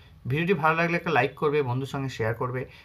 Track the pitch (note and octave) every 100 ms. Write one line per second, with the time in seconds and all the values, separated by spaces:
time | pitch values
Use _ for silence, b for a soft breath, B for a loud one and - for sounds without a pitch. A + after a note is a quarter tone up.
0 | B B A#2+ C#3+ E3+ F3+ D#3 D#3+ E3+ E3+
1 | E3+ C#3 C3+ - D#3 D3 C3 B2 C3+ C#3
2 | C3+ B2+ A2 A2+ B2+ B2+ - B